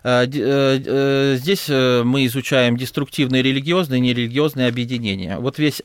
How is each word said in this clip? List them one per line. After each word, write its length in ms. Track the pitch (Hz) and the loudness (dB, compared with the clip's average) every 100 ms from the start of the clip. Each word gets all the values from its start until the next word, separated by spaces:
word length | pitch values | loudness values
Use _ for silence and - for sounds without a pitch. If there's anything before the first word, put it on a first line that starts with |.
Э, 220 | 123 123 123 | 0 2 2
д-, 140 | 143 | 0
э, 400 | 117 139 135 135 135 | 0 2 2 0 0
э, 500 | 135 139 139 139 131 | 0 2 2 2 0
здесь, 280 | 143 196 - | 0 -2 0
э, 360 | 135 127 123 120 | 2 2 2 2
мы 200 | 135 127 | 2 0
изучаем 500 | 131 - 135 120 120 | 0 0 2 2 2
деструктивные 680 | 127 - 139 - 131 131 | -2 -4 -4 -2 0 2
религиозные 540 | 131 135 139 180 160 127 | 2 0 0 -2 0 0
и 20 | |
нерелигиозные 680 | 127 123 117 127 151 135 123 | 0 0 -2 0 -2 0 -2
объединения. 680 | 120 120 123 113 98 90 95 | -2 -4 -4 -4 -4 -6 -6
Вот 220 | 123 143 | -6 -2
весь 220 | 151 - | -2 -2